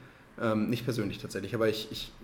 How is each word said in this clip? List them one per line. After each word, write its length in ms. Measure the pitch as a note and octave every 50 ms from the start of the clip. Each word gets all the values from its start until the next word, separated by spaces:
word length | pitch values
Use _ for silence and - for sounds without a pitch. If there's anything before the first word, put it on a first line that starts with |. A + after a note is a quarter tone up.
| - - - - - - - -
ähm, 280 | A2+ A2+ A2 G#2+ G#2+ -
nicht 160 | B2 A#2+ -
persönlich 340 | C3+ A2 A2 G#2 G2 G2 -
tatsächlich, 360 | - - - F#2+ F#2+ G2 B2
aber 140 | A2 A2+ A2
ich, 180 | G#2 - - -
ich 180 | - - - - - -